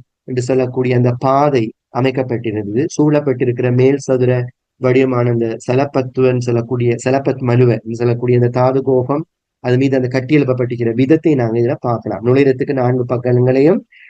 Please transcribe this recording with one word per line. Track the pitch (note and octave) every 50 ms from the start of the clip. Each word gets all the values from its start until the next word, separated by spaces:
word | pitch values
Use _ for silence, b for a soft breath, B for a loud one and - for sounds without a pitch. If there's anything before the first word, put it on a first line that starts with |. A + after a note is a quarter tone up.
| - _ _ _ _
என்று | - B2+ B2+ B2
சொல்லக்கூடிய | B2 C3+ B2+ B2+ B2 B2+ C3 B2+ B2 B2+
அந்த | A#2+ B2 B2+ A#2+ B2
பாதை | - C3+ C3+ C#3 D3 D3 C#3 B2 A2 A2+ - _ _ _
அமைக்கப்பட்டிருந்தது. | - B2+ A#2+ C3 B2+ C#3 B2+ B2 A#2+ A2 A#2+ A2+ G#2 G#2+ G#2 G2 G#2 A#2 D3+ F3+
சூழப்பட்டிருக்கிற | - - D3+ D3+ D3 D3 D3 D3 B2+ B2 C3+ B2 A#2+ B2 B2+ B2+ B2
மேல் | B2 C3 C3 C#3
சதுர | C#3 - - C3 B2+ B2+ B2 B2+ B2 B2 B2 - _ _ _ _ -
வடிவமான | C3 B2+ B2 C3 C3 C3 B2+ B2 A#2+ A#2+
அந்த | A#2+ A#2 A#2 A2+ A2+ A2+
சலப்பத்துவன் | - - B2 C3 C#3+ C#3+ - C#3+ C3 B2+ - C3 B2+ B2+ B2+ B2
சொல்லக்கூடிய, | A#2+ A#2+ A#2 A#2 A#2 A#2 C3 B2 A#2+ A#2+ A#2
சலப்பத் | A2+ - B2+ C3 C3+ C3+ C3+ B2+ B2+ B2+
மலுவ | B2 A#2+ B2 B2+ A#2+ A2+ A2 - A2
சொல்லக்கூடிய | A#2 A2+ A#2+ A#2+ A#2 A#2+ B2 B2 B2 A#2+
அந்த | A#2+ A#2+
தாதுகோபம், | B2 B2+ B2+ C3 C3+ C3+ B2+ C3 C3 B2+ B2 B2+ C#3+ D3+ E3 - _ _ _ _ _ _ -
அது | B2 B2
மீது | B2+ C3+ C3+ C3+
அந்த | C3 B2+ A#2+
கட்டியெழுப்பப்பட்டிருக்கிற | B2+ C3 B2+ B2+ D3+ D3 C#3 B2+ B2+ B2 B2+ A#2+ B2 A#2+ A#2+ A2+ A2+
விதத்தை | B2 C3+ C3 D#3+ D#3 - E3+ D3+
நாங்க | C3 A#2+ A2+ A2+ A#2
இதுல | A#2+ A#2+ D3+ -
பார்க்கலாம். | - B2+ A#2 A2 - G#2+ G#2 F#2+ A2
நுழையறதுக்கு | A#2+ B2+ C#3 C#3+ C3+ B2+ B2+ D3 D3 C#3
நான்கு | C3+ B2 B2 B2+ B2+ A#2+
பக்கங்களையும் | B2 B2+ A#2 A#2+ B2 A#2+ B2 B2 B2+ B2+ C3+ C#3 D#3 G3+ B3+ - B B B B